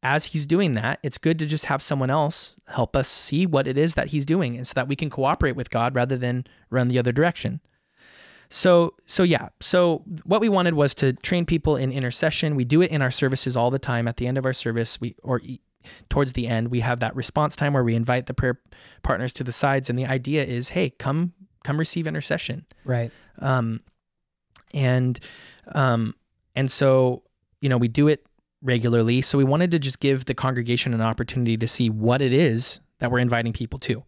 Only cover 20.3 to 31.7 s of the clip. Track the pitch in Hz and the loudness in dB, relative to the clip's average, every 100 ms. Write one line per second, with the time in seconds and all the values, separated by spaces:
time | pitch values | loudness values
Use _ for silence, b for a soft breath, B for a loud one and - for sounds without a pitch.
20.3 | 151 139 123 123 180 165 - - 147 175 | -2 -2 -4 -4 -2 -4 -4 -4 -2 -2
21.3 | - 190 _ - 147 160 - 160 156 - | -6 -20 _ -6 -2 -2 -2 -4 -6 -4
22.3 | - - 135 - _ - 123 117 b b | -6 -6 -10 -12 _ -4 -2 -2 b b
23.3 | - 139 131 113 110 _ _ _ _ _ | -8 -2 0 0 -6 _ _ _ _ _
24.3 | _ _ - _ 147 131 127 127 123 B | _ _ -20 _ -2 2 2 0 -2 B
25.3 | B B B B - 131 117 110 - _ | B B B B 0 2 2 -2 -6 _
26.3 | _ _ - 135 - 139 131 127 127 _ | _ _ -4 -2 2 4 6 4 0 _
27.3 | _ _ _ 139 127 120 117 147 151 _ | _ _ _ 0 2 2 4 4 2 _
28.3 | _ _ _ 131 123 117 117 113 123 120 | _ _ _ -2 0 4 4 4 2 2
29.3 | 139 135 147 180 170 135 - 143 135 127 | 2 4 4 2 0 -2 -2 0 0 -2
30.3 | 127 131 123 120 120 - 117 113 113 117 | -4 -2 -2 0 0 0 0 0 -2 -4
31.3 | 131 120 113 113 | -2 0 0 -2